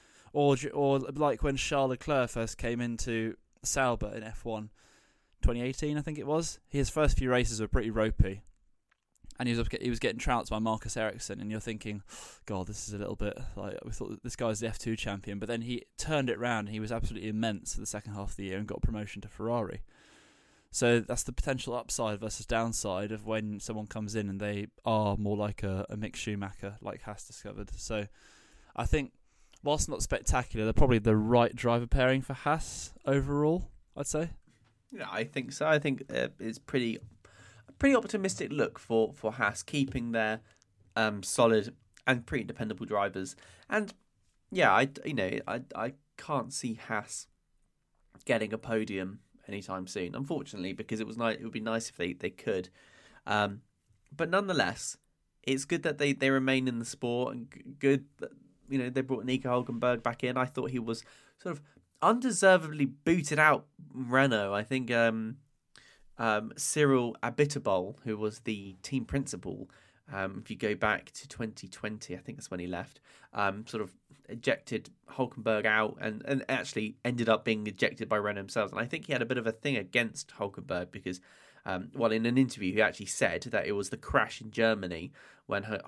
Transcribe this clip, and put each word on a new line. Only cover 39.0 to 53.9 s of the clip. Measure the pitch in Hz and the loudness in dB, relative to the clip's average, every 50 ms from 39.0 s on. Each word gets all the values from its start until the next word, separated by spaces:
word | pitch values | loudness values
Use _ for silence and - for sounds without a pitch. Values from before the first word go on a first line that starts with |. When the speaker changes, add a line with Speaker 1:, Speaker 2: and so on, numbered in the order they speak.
| 110 107 - | 4 4 0
Speaker 2:
for | - - 107 113 | -4 -4 -4 0
Haas, | 123 113 101 104 - - | 2 2 0 0 0 -6
keeping | - - 147 139 135 - 131 117 120 117 | -4 -2 0 0 0 0 -2 -2 -2 0
their, | 113 110 107 110 110 - _ _ _ _ _ _ _ _ _ - | 0 0 0 -2 -4 -6 _ _ _ _ _ _ _ _ _ 0
um, | 113 110 107 104 101 95 | 2 2 2 2 -2 -4
solid | - - - 123 117 113 110 101 120 - - _ _ _ - - | -2 4 6 6 8 8 6 4 0 -4 -14 _ _ _ -2 2
and | - 131 120 117 | 2 2 2 0
pretty | - 165 143 107 | -4 -4 -4 -4
dependable | 110 - - 120 107 107 92 113 | -4 -6 -6 -6 -6 -6 -6 -6
drivers. | 92 104 101 101 98 92 95 95 92 - - - - - - - - | -2 0 0 0 0 0 -4 -6 -8 -10 -14 -20 -20 -20 -20 -8 -2
And, | 196 214 214 185 - _ _ _ _ _ _ _ _ _ _ _ | -2 -2 -2 -2 -6 _ _ _ _ _ _ _ _ _ _ _
yeah, | - 185 160 117 95 | 0 4 6 6 8
I, | 107 131 139 143 - - | 6 6 4 0 -6 -8
you | 151 151 | -4 -2
know, | 117 95 92 - - - | -2 0 0 -2 -4 -4
I, | - 101 123 135 - - | -4 -6 -6 -6 -8 -8
I | - 107 127 139 - _ _ _ | -6 -6 -6 -8 -10 _ _ _
can't | - - - 151 135 113 - 139 | -16 -8 -4 -4 -4 -4 -4 -6
see | - - 123 110 113 - - | -6 -6 -6 -6 -8 -6 -4
Haas | 113 104 101 - - - - - _ _ _ _ _ _ _ _ _ _ _ _ _ _ _ _ - - - | -4 -4 -4 -6 -10 -14 -14 -14 _ _ _ _ _ _ _ _ _ _ _ _ _ _ _ _ -20 -8 -2
getting | - 123 110 110 104 107 | 0 2 2 2 0 -4
a | 113 | -6
podium | - - 113 110 110 107 101 95 92 95 101 117 - _ _ _ _ - | -4 -2 -2 0 0 -2 -2 -4 -4 -6 -8 -12 -16 _ _ _ _ -12
anytime | 101 101 98 - 95 92 92 | -10 -10 -8 -8 -8 -8 -8
soon, | 92 - 104 90 85 - | -6 -6 -6 -6 -4 -4
unfortunately, | 117 139 139 170 139 - - - 101 90 95 95 | -6 -6 -4 -4 -6 -6 -8 -8 -8 -8 -6 -6
because | - 110 - 117 107 | -8 -8 -6 -6 -6
it | 110 | -6
was | 110 110 117 | -6 -6 -2
ni-, | 117 113 107 | -2 -2 -2
it | - 113 | -2 -6
would | 113 - | -8 -8
be | 113 | -6
nice | 110 113 113 117 113 - | -4 -2 -2 -2 -4 -6
if | - | -6
they, | - 87 90 - | -6 -6 -6 -4
they | - - 92 | -4 -6 -8
could. | - - - - 101 92 92 - - _ - - - - - - - - - | -8 -6 -4 -2 -2 -2 -4 -6 -12 _ -20 -20 -20 -20 -20 -20 -20 -12 -4
Um, | - 104 104 104 101 101 - - _ _ _ _ _ | 0 2 2 2 2 -2 -6 -14 _ _ _ _ _